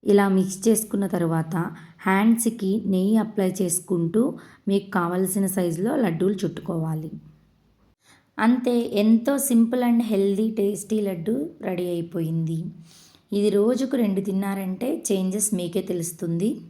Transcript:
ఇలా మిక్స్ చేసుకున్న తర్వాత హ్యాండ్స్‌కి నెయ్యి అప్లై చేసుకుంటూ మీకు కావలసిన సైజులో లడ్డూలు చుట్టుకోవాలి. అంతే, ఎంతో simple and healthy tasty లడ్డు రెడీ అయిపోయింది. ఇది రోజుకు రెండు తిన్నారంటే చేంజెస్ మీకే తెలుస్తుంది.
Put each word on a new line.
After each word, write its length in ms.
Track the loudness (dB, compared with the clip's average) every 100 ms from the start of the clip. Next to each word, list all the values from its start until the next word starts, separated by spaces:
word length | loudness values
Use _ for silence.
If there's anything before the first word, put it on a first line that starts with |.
| 6
ఇలా 220 | 4 6
మిక్స్ 400 | 2 0 0 2
చేసుకున్న 400 | 2 2 -4 -2
తర్వాత 480 | 0 0 0 -2 -2 -4 -8 -20 -6
హ్యాండ్స్‌కి 840 | 0 4 4 4 2 -2 -2 -2 0
నెయ్యి 320 | 0 2 2
అప్లై 360 | 0 0 -2 0
చేసుకుంటూ 760 | -2 -2 -2 -2 0 2 0 -2 -16 -10 0
మీకు 220 | 0 0
కావలసిన 580 | -2 0 0 0 0 -2
సైజులో 480 | 0 -2 0 -2 0
లడ్డూలు 380 | 0 0 0 0 -4
చుట్టుకోవాలి. 680 | -6 -8 -4 -4 -6 -8 -14 -18 _ _ _ _ _ _ _ _ _ _ 0
అంతే, 400 | 2 2 2 0 0
ఎంతో 420 | 2 4 4 4 -2
simple 440 | 2 4 4 2
and 220 | 2 2
healthy 580 | 2 2 2 2 0 0
tasty 420 | -2 -2 -2 -2
లడ్డు 480 | -2 -4 -2 -2 -4 -8
రెడీ 260 | -6 -4 -2
అయిపోయింది. 760 | -4 -4 -4 -2 -2 -2 -4 -6 -12 -20 -20 -20 _ _
ఇది 160 | 0 2
రోజుకు 480 | 4 2 2 0 0
రెండు 240 | 2 0
తిన్నారంటే 800 | -2 -2 -2 -4 -6 -6 -4 -4 -2
చేంజెస్ 420 | 0 0 -2 -2
మీకే 280 | -2 -2 -4
తెలుస్తుంది. 760 | -2 -4 -4 -6 -4 -2 -2 -4 -10